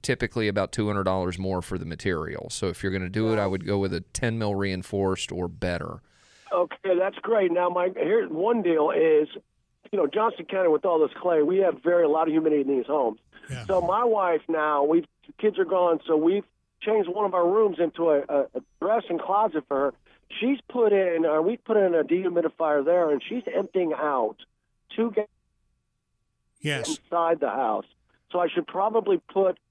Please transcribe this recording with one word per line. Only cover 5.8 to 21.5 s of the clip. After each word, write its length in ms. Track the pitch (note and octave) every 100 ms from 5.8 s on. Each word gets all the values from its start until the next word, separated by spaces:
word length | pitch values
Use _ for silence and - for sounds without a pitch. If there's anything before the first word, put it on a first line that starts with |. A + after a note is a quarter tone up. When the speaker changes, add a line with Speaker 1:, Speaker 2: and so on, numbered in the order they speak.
| E2 - _ _ _ _ -
Speaker 2:
Okay, 460 | - - - F#3+ F3
that's 200 | F#3+ -
great. 320 | G#3+ A3+ F#3
Now, 180 | F3 F3+
my, 200 | F3+ F#3 F#3
here's 340 | D#3 A3 F3+
one 320 | D#3 G#3 A#3+
deal 300 | F3 D#3+ G3
is, 360 | - D#3+ D3+ D3+ - _ _ _ _ -
you 60 | G3
know, 80 | D3
Johnson 380 | G#3 A3 - E3
County 240 | F#3+ F3
with 160 | D3+ F#3+
all 140 | E3
this 120 | D3+ -
clay, 220 | F3+ D#3+
we 160 | D3 F#3+
have 240 | F#3 C3+
very, 220 | E3 F3 D#3
a 40 |
lot 180 | D#3 E3
of 40 |
humidity 280 | D#3 D#3 D3
in 60 | C3+
these 180 | C3+ A#2
homes. 340 | D3 A#2+ G#2+ _ - -
Speaker 3:
Yeah. 160 | B2+ A2+
Speaker 2:
So 160 | F#3
my 220 | F3 G#3
wife 380 | A#3+ G#3+ F3+ D#3 -
now, 360 | D#3+ D3+ D3
we've, 220 | C#3+ E3 D3+ _ - -
kids 180 | G#3+ F#3
are 80 | E3+
gone, 340 | F#3 F3 E3 -
so 100 | D#3
we've 280 | E3 G3 - _ _ -
changed 300 | G#3 A3 F3
one 160 | G3 G3+
of 80 |
our 140 | F#3 F3
rooms 280 | G#3 G#3+ D3+
into 320 | D#3+ E3 E3
a, 80 | C#3+ C#3
a, 120 | C#3+ -
a 80 | - - -
dressing 380 | F3+ A3 G3+ E3+
closet 460 | - G3+ A3 D#3 -
for 100 | C3+
her. 160 | C#3 - _ _ - -
She's 200 | A#3+ C#4 -
put 240 | B3 G#3+
in, 320 | G3 F#3 E3 D#3+
or 160 | D#3
we've 220 | E3+